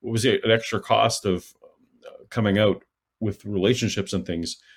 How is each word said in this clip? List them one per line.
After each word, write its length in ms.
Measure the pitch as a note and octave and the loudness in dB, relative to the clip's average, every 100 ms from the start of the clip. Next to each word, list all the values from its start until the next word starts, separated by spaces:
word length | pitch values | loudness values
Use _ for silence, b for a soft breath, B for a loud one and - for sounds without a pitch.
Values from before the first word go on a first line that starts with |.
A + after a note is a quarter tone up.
what 120 | - | -4
was 120 | A2+ | -2
it, 200 | B2 G#2 | 2 2
an 60 | A2+ | 4
extra 300 | A2+ A2+ G#2+ | 2 2 -6
cost 440 | - A2 A2+ A2+ | 0 2 2 0
of, 300 | G#2 F2+ - _ - _ _ _ - | -2 -4 -4 _ -20 _ _ _ -20
uh, 180 | - - | -20 -10
coming 280 | - G#2+ G2 | -2 0 4
out 260 | G#2+ F#2+ _ _ _ _ | 2 0 _ _ _ _
with 240 | A2 G2 | -6 -6
relationships 680 | G2+ G2+ F#2+ B2 A#2 G2+ G2 | -6 -2 0 0 -2 -4 -4
and 140 | G2 - | -6 -6
things? 300 | E2+ E2 - b | -6 -6 -10 b